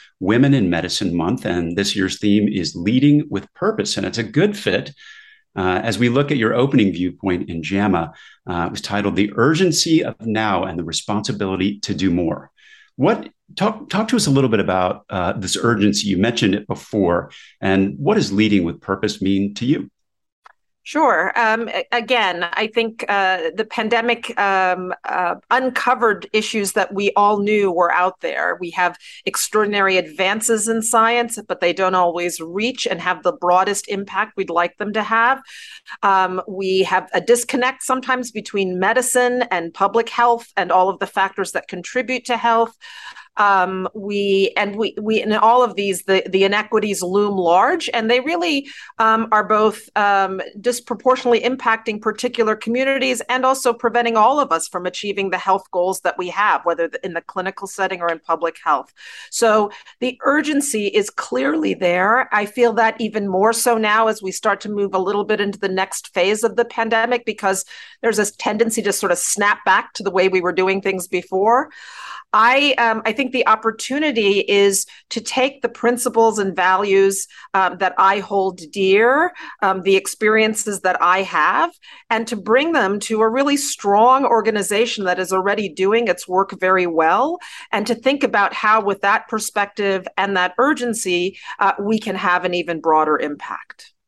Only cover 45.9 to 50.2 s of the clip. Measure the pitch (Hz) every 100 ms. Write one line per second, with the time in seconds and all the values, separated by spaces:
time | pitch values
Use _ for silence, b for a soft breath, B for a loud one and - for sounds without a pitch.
45.9 | 180 - 190 185 185 196 208 214 214 208
46.9 | 196 180 190 208 196 170 175 240 349 -
47.9 | 240 220 247 254 339 349 285 277 B B
48.9 | - 220 220 220 214 196 214 214 208 -
49.9 | - 202 196